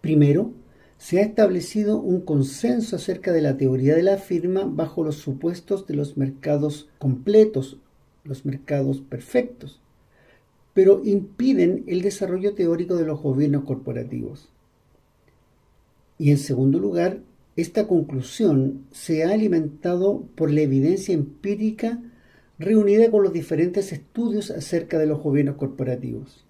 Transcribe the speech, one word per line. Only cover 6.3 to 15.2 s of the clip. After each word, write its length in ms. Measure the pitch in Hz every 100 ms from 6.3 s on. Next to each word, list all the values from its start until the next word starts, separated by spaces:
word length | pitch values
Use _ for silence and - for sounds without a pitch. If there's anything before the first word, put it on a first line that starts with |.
| 135 - 147 151 147 - _
completos, 800 | 139 127 - 208 214 139 135 - _ _ _ _
los 200 | 147 135
mercados 560 | 143 135 - 143 135 135
perfectos, 800 | - 131 - 254 247 - - - _ _ _ _ _ _ _ _ _
pero 260 | - 190 196
impiden 800 | 214 202 - - 254 190 175 185 -
el 160 | 180
desarrollo 520 | 190 196 190 185 202
teórico 420 | 202 175 170 175 180
de 100 | 156
los 160 | 147
gobiernos 400 | 143 131 147 139
corporativos. 840 | 135 131 - 117 120 120 110 143 _ _ _ _ _ _ _ _